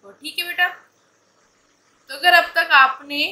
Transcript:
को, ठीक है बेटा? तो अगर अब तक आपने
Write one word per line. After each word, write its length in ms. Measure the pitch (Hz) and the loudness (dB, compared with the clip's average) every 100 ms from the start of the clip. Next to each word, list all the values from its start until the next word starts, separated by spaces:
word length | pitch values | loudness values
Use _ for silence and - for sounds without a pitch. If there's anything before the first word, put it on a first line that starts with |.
को, 100 | 202 | -20
ठीक 280 | 196 302 349 | -18 -14 -10
है 80 | 349 | -10
बेटा? 200 | 349 359 | -4 -4
तो 1500 | - _ _ _ _ _ _ _ _ _ _ _ _ _ 277 | -4 _ _ _ _ _ _ _ _ _ _ _ _ _ -2
अगर 160 | 349 | 2
अब 180 | 349 339 339 | 2 2 -4
तक 200 | 339 294 | 2 4
आपने 420 | 262 - 285 294 330 | 2 0 -10 -6 -6